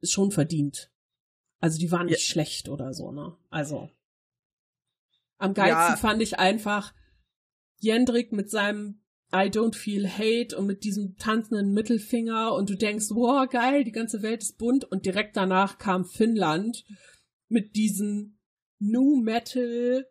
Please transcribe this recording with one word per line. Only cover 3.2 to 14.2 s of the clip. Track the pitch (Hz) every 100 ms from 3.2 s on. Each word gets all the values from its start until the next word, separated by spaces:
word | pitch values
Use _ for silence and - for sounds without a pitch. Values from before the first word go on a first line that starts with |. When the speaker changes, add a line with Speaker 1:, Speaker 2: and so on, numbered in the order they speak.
| 147 - _
Speaker 1:
Also | 160 147 151 - _ _ _ _ _ _ _ _ _ _ _ _ _ _ _
am | 196
geilsten | 196 190 165 170 156
Speaker 2:
Ja. |
Speaker 1:
fand | 220 214
ich | 214 -
einfach | 185 214 208 208 202 _ _ _ _ _ _ _ _ _
Jendrik | 214 226 254 233 240
mit | 208 202
seinem | 214 202 208 208 202 _ _ _
I | 185 202
don't | 208 226 220
feel | - 202 196
hate | 185 220 233 240 -
und | 196
mit | 196
diesem | 214 202 196 185
tanzenden | 220 220 220 214 196
Mittelfinger | 196 220 233 214 240 226 220 226
und | 208 190
du | 190
denkst, | 214 208 214
wow, | 214 240 277 262
geil, | 247 247 285
die | 233
ganze | 220 226 220